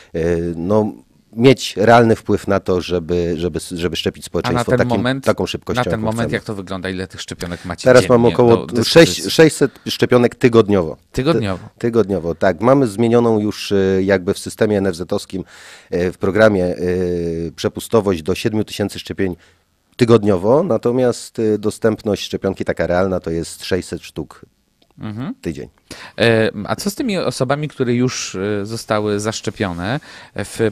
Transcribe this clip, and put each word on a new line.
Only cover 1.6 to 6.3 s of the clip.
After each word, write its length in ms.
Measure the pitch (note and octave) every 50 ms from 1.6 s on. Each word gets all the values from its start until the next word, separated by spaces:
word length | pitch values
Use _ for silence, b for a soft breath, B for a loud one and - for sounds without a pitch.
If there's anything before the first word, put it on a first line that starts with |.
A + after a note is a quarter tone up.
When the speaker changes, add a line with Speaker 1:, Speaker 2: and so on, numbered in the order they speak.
| - - - F#2
Speaker 1:
realny 380 | G2+ A2 A#2 B2 A#2 A2+ A2
wpływ 320 | - - - G#2 F#2+ - -
na 120 | G2 F#2+
to, 220 | - - F#2 F2+
żeby, 520 | D#2+ - F2 F2+ E2 D#2 F2 F2 E2+ E2+ F2 D#2
żeby, 220 | F2 F2+ D2+ E2 - -
żeby 240 | F2+ E2+ E2+ E2+ D#2
szczepić 280 | - - G2 - - -
Speaker 2:
A 20 |
na 20 | -
Speaker 1:
społeczeństwo 440 | - F2 - B2 A#2+ A#2+ A#2 A2
Speaker 2:
ten 60 | B2+ B2
Speaker 1:
takim, 200 | - B2 A#2+ G#2+
Speaker 2:
moment, 280 | A#2 B2 C3+ C3+ C3
Speaker 1:
taką 200 | - G#2+ - F#2+
szybkością, 340 | - - - - - G#2+ B2
Speaker 2:
na 40 | B2
ten 80 | F2+
Speaker 1:
jaką 100 | - A2 A2
Speaker 2:
moment 140 | A2 A2 A#2
Speaker 1:
chcemy. 140 | A#2 -